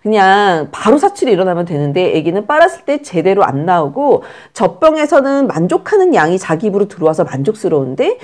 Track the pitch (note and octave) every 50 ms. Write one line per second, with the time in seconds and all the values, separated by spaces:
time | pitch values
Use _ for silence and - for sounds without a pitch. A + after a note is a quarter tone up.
0 | - G#3 A3 G#3 F#3+ F#3+ F#3+ G3+ G#3 G3 F3 D#3+ D3 - - - - G#3+ B3 D4
1 | - G4 G4 - F#4+ C4 G3+ E3+ F#3+ F#3 F3 E3+ F3 F3 F3 C#3+ D3 C#3+ C#3+ F3+
2 | F#3 - - D#3+ D3+ E3+ E3+ G3+ G#3 G#3 D4 D#4 E4+ F#4 F#4 - - - C#4+ C#4+
3 | C#4+ - - E3+ D#3 F#3 G3 G3+ F#3+ - - C#3 D3+ F3+ F3+ F3 D3+ C#3 C#3 B3+
4 | C#4+ C#4+ G#3+ - - - - - - - - - A3+ - - - E4 D#4 D#4 D#4
5 | D4+ D4 E4+ C#4+ C4 C4+ C#4 C#4 C#4 G#3+ - D#3 E3+ F3+ D#4 F#4+ - - G#4 G4+
6 | F#4 F#4 C#4+ F3+ D3+ D#3+ F3+ F#3+ - - D#3+ D#3+ A3+ G#3+ F#3+ G3+ G#3 G3+ - -
7 | E3 D#3 D#3 F3 E3+ C#3+ - C3 C#3 G#3+ A3 - - F3+ D#3+ C#3+ C3+ B2+ C3 -
8 | C4+ F4+ B4 -